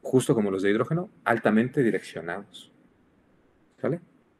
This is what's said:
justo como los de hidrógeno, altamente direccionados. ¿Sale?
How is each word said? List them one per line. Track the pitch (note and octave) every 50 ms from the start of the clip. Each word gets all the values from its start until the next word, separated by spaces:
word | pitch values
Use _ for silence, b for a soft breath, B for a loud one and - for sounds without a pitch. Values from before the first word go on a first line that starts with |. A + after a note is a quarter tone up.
justo | - - - B2+ A#2+ - B2
como | A2+ G#2 G2+
los | F#2+ F#2+ F#2+
de | G2+
hidrógeno, | G#2 A2 C3 - D#3 E3+ F#3 - _ _ -
altamente | A2+ A#2 A2+ - A2+ G#2+ A2 A#2+ B2+ - D3 B2+
direccionados. | A2 F#2+ F#2 - - - - D#2+ E2+ F2 G2+ G2+ - - - - - _ _ _ _ _ _ _ _ _ _ _ _ _ _ _ _ _ _ _ _ _ _
¿Sale? | - A#2 D#3+ F3 - - _ _ _ _ _ _